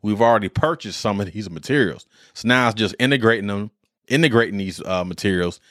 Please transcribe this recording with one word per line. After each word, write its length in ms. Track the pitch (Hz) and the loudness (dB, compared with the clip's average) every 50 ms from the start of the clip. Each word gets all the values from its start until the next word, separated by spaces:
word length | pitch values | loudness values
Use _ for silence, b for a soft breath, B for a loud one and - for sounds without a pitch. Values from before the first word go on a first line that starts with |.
We've 220 | b 104 104 101 117 | b -2 0 4 4
already 260 | 117 117 110 101 90 | 6 4 4 2 0
purchased 520 | - - - 156 170 - - 107 87 - | -4 -4 -4 -4 -6 -8 -10 -12 -10 -6
some 200 | - 110 101 101 | -4 -2 -2 -2
of 100 | 101 92 | -4 -6
these 200 | 80 107 104 95 | -8 -10 -12 -10
materials. 560 | 85 78 - - 135 147 120 90 - - - _ b b b b b | -12 -10 -6 -2 0 0 0 0 -2 -8 -14 _ b b b b b
So 160 | - - 113 | -6 0 2
now 200 | 123 127 123 117 | 2 4 4 2
it's 60 | 107 | 0
just 200 | 110 110 95 - - | 0 -2 -2 -2 0
integrating 500 | 123 131 143 131 113 113 113 110 98 101 | 0 0 2 4 4 4 2 2 0 -4
them, 220 | 101 101 104 101 _ _ _ _ _ _ _ - | -4 -4 -6 -8 _ _ _ _ _ _ _ -2
integrating 480 | 123 147 165 147 113 117 117 98 101 | 0 2 2 4 4 4 2 2 0
these, 260 | 101 98 95 85 - - | -4 -4 -6 -6 -8 -6
uh, 220 | - 92 90 90 | -2 -2 -2 -2
materials, 560 | 90 87 - - 101 95 90 87 87 - - b b | -4 -6 -4 -2 0 0 2 0 -2 -4 -6 b b